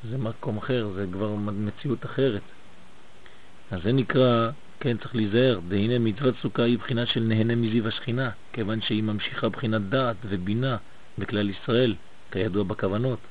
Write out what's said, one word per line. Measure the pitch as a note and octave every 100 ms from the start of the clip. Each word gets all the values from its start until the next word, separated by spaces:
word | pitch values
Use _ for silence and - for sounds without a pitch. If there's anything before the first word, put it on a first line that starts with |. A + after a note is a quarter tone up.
| A2+
זה | C3
מקום | A2+ A2+ - G#2+
אחר, | - B2+ G#2+ F#2+
זה | G2
כבר | F#2+ G#2+ G#2+
מ-, | G#2 G2+ G#2+
מציאות | - D3 A2+ B2
אחרת. | - C3+ G#2 - - - - - - - - - - - - -
אז | F#2+
זה | F2+
נקרא, | C3 A#2+ B2 B2+ A#2 A2+ C#3 - -
כן, | C3+ A2+
צריך | - B2
להיזהר, | G#2+ A2 C3 G#2+ E2+
"והנה | G2 G#2+ B2
מצוות | A2+ G#2 C3+ A#2
סוכה | A#2 -
היא | A#2+ A#2+
בחינה | - A#2 A#2+
של | -
נהנה | A2+ A2 A2+ A#2
מזיו | A2+ A2+ A2
השכינה", | - - A#2 C3 G#2 -
כיוון | - G#2 A2
שהיא | - G#2+
ממשיכה | G#2+ G#2+ - - A#2
בחינת | - A#2+ A2 G2
דעת | B2+ B2+ A2 A2
ובינה | G2 F2+ G#2+ C3+ A#2+ - - - -
בכלל | G2 G#2 G#2
ישראל, | F#2+ - A#2 B2+ F#2+ - - -
כידוע | F#2+ G2 F#2
בכוונות. | F#2+ G#2 G2 G#2 B2+ A2+ -